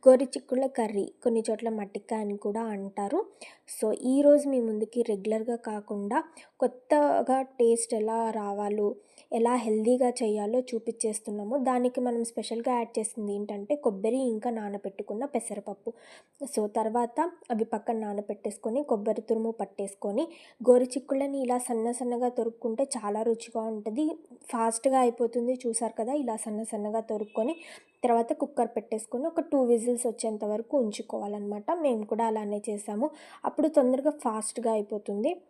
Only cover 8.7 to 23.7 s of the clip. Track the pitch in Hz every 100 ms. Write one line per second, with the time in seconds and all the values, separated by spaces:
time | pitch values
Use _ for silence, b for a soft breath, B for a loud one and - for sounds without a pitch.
8.7 | 208 208 - B B B 233 233 247 226
9.7 | 214 220 254 247 240 220 208 208 247 254
10.7 | 226 226 226 220 214 - 208 208 277 254
11.7 | 247 247 247 247 233 233 - 214 226 240
12.7 | 240 233 233 214 - 208 202 208 202 202
13.7 | 196 214 196 214 254 262 220 240 226 208
14.7 | 202 202 196 202 208 285 254 - 208 202
15.7 | 196 - - B B B _ 277 - 208
16.7 | 220 220 233 233 233 339 339 - 233 220
17.7 | 214 214 226 214 202 202 208 220 208 233
18.7 | 240 294 226 214 214 - 226 226 226 196
19.7 | - 196 - 208 202 330 B B B 240
20.7 | 247 254 285 - 269 277 277 247 247 247
21.7 | 233 226 240 247 240 247 247 226 226 233
22.7 | 220 277 247 208 208 226 226 - 233 220